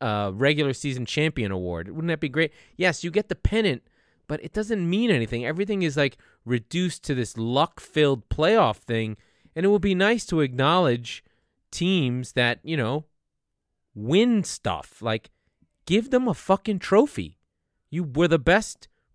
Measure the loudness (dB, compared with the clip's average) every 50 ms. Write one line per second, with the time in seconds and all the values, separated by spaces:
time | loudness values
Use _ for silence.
0 | -4 -2 0 0 -2 -2 -2 0 2 2 2 2 0 -2 -2 -4 -6 -6 -6 -6
1 | -6 -4 -2 0 0 0 0 -2 -2 -2 -2 -4 -4 -4 -6 -6 -8 -10 -10 -6
2 | -4 -4 -4 -4 -4 -4 -2 -2 -2 -2 -4 -12 -20 _ _ -2 -2 -2 0 -2
3 | -6 -2 -2 -2 -2 -2 -2 -2 0 0 2 2 2 0 -2 -2 -8 _ _ _
4 | _ _ _ _ _ -8 -8 -8 -8 -8 -6 -6 -4 -2 -2 -2 0 0 0 2
5 | 2 2 2 2 0 -2 -4 -4 -4 -4 -4 -4 -4 -2 -2 -2 -2 0 0 0
6 | 0 0 -2 _ _ _ _ _ _ -4 -2 -2 -2 _ -4 -2 -2 -2 -4 -6
7 | -6 -4 -2 -2 -2 -4 -6 -6 -4 0 0 0 0 0 -2 -10 -20 -4 0 2
8 | 4 4 2 0 -4 _ -2 0 2 4 4 4 4 2 0 -2 _ -4 -2 -2
9 | -2 -4 -6 -10 _ _ _ _ _ _ _ 0 2 2 4 4 2 2 2 4
10 | 4 2 2 0 -2 -2 0 0 0 0 0 2 2 4 4 4 4 4 2 0
11 | -4 -10 -14 -14 -16 _ _ _ _ _ _ _ _ _ -6 -2 0 2 2 2
12 | 2 0 -2 -2 -6 -4 -2 0 0 0 0 -2 -4 -4 -2 -2 0 -2 -2 -4
13 | -6 _ _ _ _ _ _ _ _ _ _ _ _ _ _ _ _ _ _ -8
14 | -2 2 4 4 4 4 2 0 0 -2 -8 -6 -4 -4 -4 -6 -8 -14 -16 -8
15 | -4 -4 -4 -4 -6 -12 _ _ _ _ _ _ _ _ _ _ _ 0 0 0
16 | 2 2 0 2 2 0 -2 -2 0 0 0 0 0 -4 -6 -6 -2 4 4 4
17 | 4 4 0 -6 -10 -10 -12 _ _ _ _ _ _ _ _ _ _ _ -6 -6
18 | -6 -2 0 2 2 4 2 2 4 2 2 2 2 -4 -10 -18 -20 _ _ _
19 | _ _